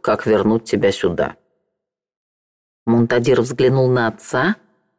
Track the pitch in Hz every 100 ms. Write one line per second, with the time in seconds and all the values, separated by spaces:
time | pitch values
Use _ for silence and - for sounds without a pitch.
0 | - 107 - 107 101 113 - 104 101 95
1 | 92 82 80 - _ _ _ _ _ _
2 | _ _ _ _ _ _ _ _ - 117
3 | 117 120 120 127 120 127 127 135 127 127
4 | 113 104 - 127 151 214 _ _ _